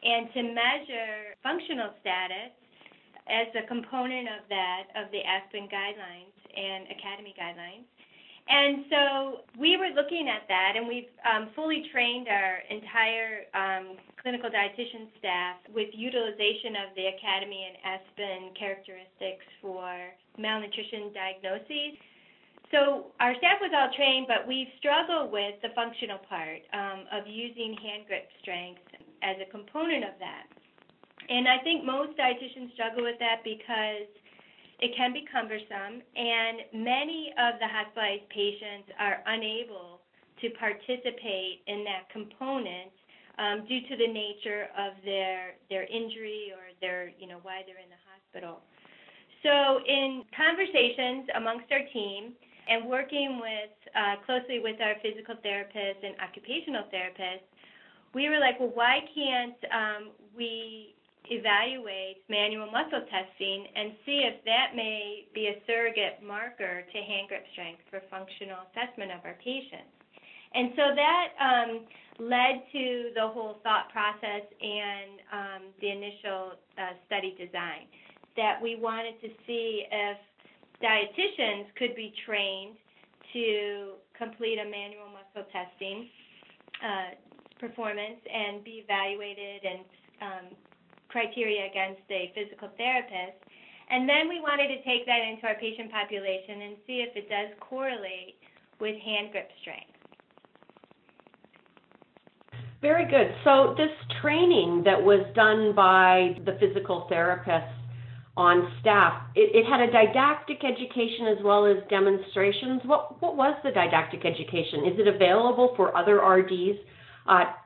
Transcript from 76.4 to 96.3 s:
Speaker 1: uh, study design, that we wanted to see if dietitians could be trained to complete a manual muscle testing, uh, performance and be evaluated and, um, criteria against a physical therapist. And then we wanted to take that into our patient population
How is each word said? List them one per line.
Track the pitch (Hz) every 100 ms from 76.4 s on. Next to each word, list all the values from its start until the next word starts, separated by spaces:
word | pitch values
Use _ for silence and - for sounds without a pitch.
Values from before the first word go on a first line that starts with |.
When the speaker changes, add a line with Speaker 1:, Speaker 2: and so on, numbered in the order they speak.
| 190 170 _ -
Speaker 1:
uh, | 185 180 -
study | 202 190 185
design, | 180 175 175 156 - - - - - -
that | 214 -
we | 233 226
wanted | 226 220 226 226
to | 220 - -
see | 233 226 214 -
if | 208 202 202 - _ - _ _ _
dietitians | 226 214 202 175 202 202 220 202 208 -
could | 240 240
be | 214 - -
trained | 208 196 190 196 220 _ _ _ _ -
to | 240 226 208 208 202 196 190 _
complete | - 226 220 226 220
a | 208
manual | 202 202 208 208
muscle | 202 196 208 196
testing, | 190 180 - 190 202 240 _ - _ - _ _ -
uh, | - 196 180 - _ - - _
performance | 240 233 220 208 214 233 -
and | 220 208 208
be | 220 226
evaluated | 208 196 196 202 202 202 202 202
and, | 190 185 185 _ _ -
um, | 202 190 180 - _ _ _ _ -
criteria | 240 226 240 220 208 196
against | 196 190 190 -
a | 190 180
physical | 214 208 - 208
therapist. | - 240 254 240 190 185 - _ - - - -
And | 254 262
then | 294 320
we | 349
wanted | 302 285 277
to | 262
take | 247 240 247
that | 240
into | 220 220 226
our |
patient | 214 226 226 220
population | 220 208 208 196